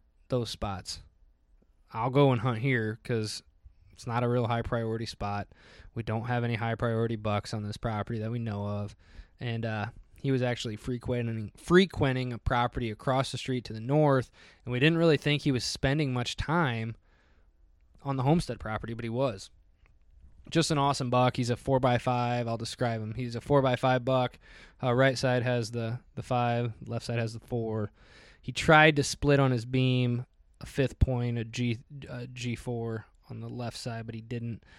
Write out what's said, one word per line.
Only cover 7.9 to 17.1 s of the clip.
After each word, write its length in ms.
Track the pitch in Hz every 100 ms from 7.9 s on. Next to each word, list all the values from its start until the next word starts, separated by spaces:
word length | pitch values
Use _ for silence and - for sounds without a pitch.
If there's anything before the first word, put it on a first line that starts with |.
| 104 101 117
that 120 | 110
we 80 | 120
know 280 | 113 101 101
of." 280 | 104 104 - - - - -
And, 260 | 120 113 113
uh, 220 | 107 107 - - -
he 160 | 139
was 100 | 131
actually 340 | 123 120 117 107
frequenting, 760 | - 123 - 120 117 110 107 -
frequenting 800 | - 180 196 - 139 127 123
a 60 | 117
property 500 | - 123 120 131 113
across 420 | 104 - 131 135
the 60 | 127
street 260 | - 127 -
to 80 |
the 60 | 110
north, 520 | 117 151 147 131 - - - _
and 80 | -
we 80 | 123
didn't 180 | 151 165
really 200 | 170 143
think 260 | 147 147
he 80 | 147
was 120 | 123
spending 480 | - - 135 147 143
much 240 | 123 120 -
time 600 | - 170 143 113 113 - _